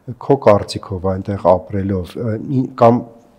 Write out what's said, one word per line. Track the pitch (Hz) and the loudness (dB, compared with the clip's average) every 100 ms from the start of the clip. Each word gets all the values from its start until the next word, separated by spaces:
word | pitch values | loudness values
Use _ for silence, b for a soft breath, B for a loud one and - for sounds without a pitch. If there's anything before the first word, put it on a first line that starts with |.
| - | -18
Քո | 120 - 139 | -14 0 2
կարծիքով, | - 101 98 107 - 92 92 | 4 4 2 -10 -10 -6 -4
այնտեղ | 95 95 98 - | -4 -6 -2 2
ապրելով, | 90 - 104 98 98 87 | 2 0 -6 -4 -4 -6
ը, | - 123 110 - | -8 -6 -6 -4
ի-, | 131 131 | -4 -4
կամ | - 117 120 - - _ | 2 4 4 -2 -14 _